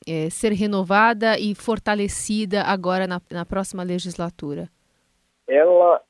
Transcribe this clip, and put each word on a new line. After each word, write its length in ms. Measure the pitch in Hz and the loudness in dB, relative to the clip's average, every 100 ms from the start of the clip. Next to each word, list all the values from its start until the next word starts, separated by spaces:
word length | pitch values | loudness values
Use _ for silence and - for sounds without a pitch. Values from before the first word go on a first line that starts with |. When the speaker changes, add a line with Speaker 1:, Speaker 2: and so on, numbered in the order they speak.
| - | -8
Speaker 1:
é, 220 | 160 160 | -4 -4
ser 240 | - 220 | -2 -2
renovada 840 | 196 208 202 180 196 226 220 220 214 | 0 -2 -2 2 4 4 2 0 0
e 160 | 208 | -2
fortalecida 1080 | 202 - 214 214 208 202 - - 214 208 202 | -4 -4 -2 -2 -2 -2 -4 -4 -4 -2 -2
agora 440 | - 196 180 185 185 | 0 -2 0 -2 -2
na, 140 | 180 - | -6 -8
na 140 | 175 170 | -10 -6
próxima 360 | 196 196 190 | -6 -6 -6
legislatura? 840 | 180 180 180 170 175 - 147 151 175 _ _ _ _ _ _ _ - | -6 -6 -6 -8 -8 -8 -10 -10 -12 _ _ _ _ _ _ _ 0
Speaker 2:
Ela, 560 | 139 170 175 175 160 | 4 6 6 6 4